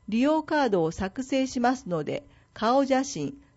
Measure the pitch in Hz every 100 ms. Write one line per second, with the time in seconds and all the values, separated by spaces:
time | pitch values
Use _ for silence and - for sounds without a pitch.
0 | - 220 269 311 302 311 262 196 160 165
1 | 190 226 262 269 262 262 240 262 - 170
2 | 143 135 - - _ - 214 262 269 262
3 | 269 - 143 - -